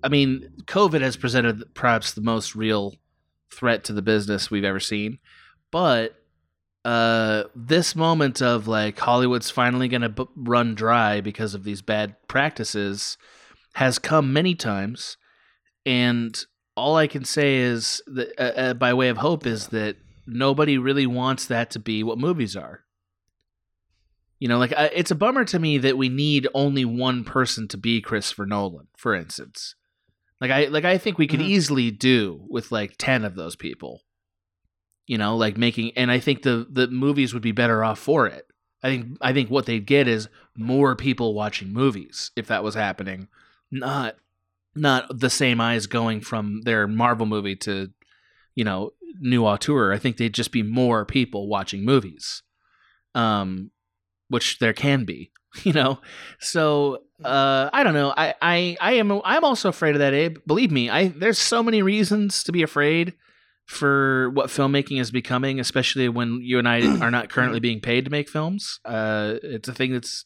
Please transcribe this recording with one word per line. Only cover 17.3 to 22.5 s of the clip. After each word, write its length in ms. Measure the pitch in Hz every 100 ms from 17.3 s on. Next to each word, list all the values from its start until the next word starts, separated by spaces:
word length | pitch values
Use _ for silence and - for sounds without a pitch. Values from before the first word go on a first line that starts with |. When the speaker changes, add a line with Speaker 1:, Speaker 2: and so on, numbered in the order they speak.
| - 143 135
Speaker 1:
is 460 | 123 117 113 - -
that, 260 | 127 120 -
uh, 220 | 123 120
uh, 140 | 127
by 200 | 123 127
way 140 | 123 127
of 100 | 110
hope, 280 | 151 160 123
is 220 | 110 -
that 280 | 113 107 101 _ - -
nobody 520 | 120 135 139 151 135
really 280 | 127 139 131
wants 400 | 123 127 131 -
that 240 | 120 117
to 60 | 117
be 240 | 113 107
what 160 | 110 113
movies 380 | 147 175 110